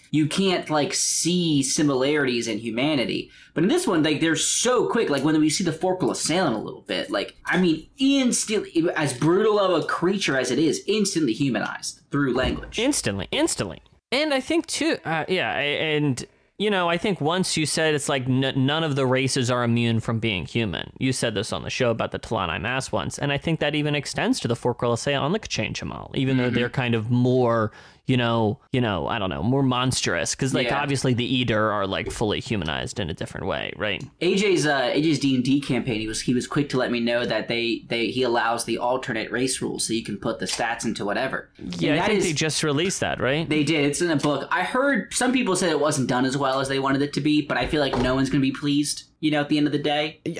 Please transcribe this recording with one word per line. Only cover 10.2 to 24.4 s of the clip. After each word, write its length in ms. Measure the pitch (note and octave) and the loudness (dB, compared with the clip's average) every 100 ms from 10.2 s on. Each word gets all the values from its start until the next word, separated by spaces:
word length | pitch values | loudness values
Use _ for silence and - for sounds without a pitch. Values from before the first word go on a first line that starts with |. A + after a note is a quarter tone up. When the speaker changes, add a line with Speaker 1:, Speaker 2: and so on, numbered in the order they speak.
| - C3+ | 0 0
Speaker 1:
as 140 | B2 | 0
it 60 | B2 | 2
is, 240 | D#3 - - | 2 0 0
instantly 460 | G#3+ G3 E3+ C#3+ | 0 2 0 0
humanized 680 | A2 C#3 G#2+ - - - - _ | 2 0 0 -4 -6 -10 -12 _
through 220 | C#3+ C3+ | 0 0
language. 460 | A#2+ B2+ - - - | 2 0 -2 -6 -2
Speaker 2:
Instantly, 480 | B3+ C#4+ A2+ G2 - | 0 0 -2 -4 -4
instantly. 500 | B3+ E4 - G2+ - _ _ - | -2 0 0 -6 -8 _ _ -6
And 240 | C4 D#4 | -2 0
I 60 | C4+ | 0
think, 280 | - E4 - | 0 -2 0
too, 300 | - D#4 C4 | -2 0 -2
uh, 220 | - D#3+ - | -2 -4 -2
yeah, 300 | F#3 A#2 E2 | -2 0 0
a-, 380 | C#3+ C3+ D#3+ D3+ | 0 0 0 2
and, 280 | D3 B2 - _ _ - | 0 0 -6 _ _ -4
you 100 | G3+ | 0
know, 180 | G3 F3 | 2 2
I 80 | E3+ | 0
think 220 | A3+ F3+ | 0 0
once 380 | C#3+ F3+ F3+ D#3+ | 0 0 0 0
you 80 | D3 | 0
said 280 | - D#3 | 0 2
it's 140 | D3+ D3 | 0 0
like 160 | C#3 B2+ | -2 0
n-, 280 | C3 C3+ C3+ | 2 2 2
none 300 | C3 D#3 D#3+ | 2 2 0
of 100 | C3+ | 2
the 100 | B2+ | 2
races 460 | C3 C3+ C#3+ A#2 | 2 2 0 0
are 140 | B2 A#2+ | 2 2
immune 340 | A#2 A#2 A2+ | 2 2 2
from 200 | A#2 A#2 | 0 -2
being 260 | A2+ F#2 - | 0 -2 -2
human. 480 | A#2 A2 D2 G1+ - | -2 0 -2 -8 -4
You 120 | C3 | -2
said 220 | B2+ B2 G#2 | 0 -2 -2
this 160 | A2+ | -4
on 120 | E2+ | -4
the 60 | A1+ | -4
show 200 | - B2 | -2 0
about 220 | A2+ G2 | 0 -2
the 80 | - | -6
Talani 420 | - A2 F2 F2 | -4 -2 -2 -2
Mass 280 | G#2 C3 - | -4 -4 -4
once, 300 | G#2 C#2+ - | -4 -4 -4
and 140 | C#3+ | -2
I 40 | C#3 | -2
think 220 | - D#3+ | -2 -2
that 160 | D3 D3+ | 0 0
even 200 | D3 D3 | 0 -2
extends 440 | - - F#3+ C4 | -4 -2 -2 0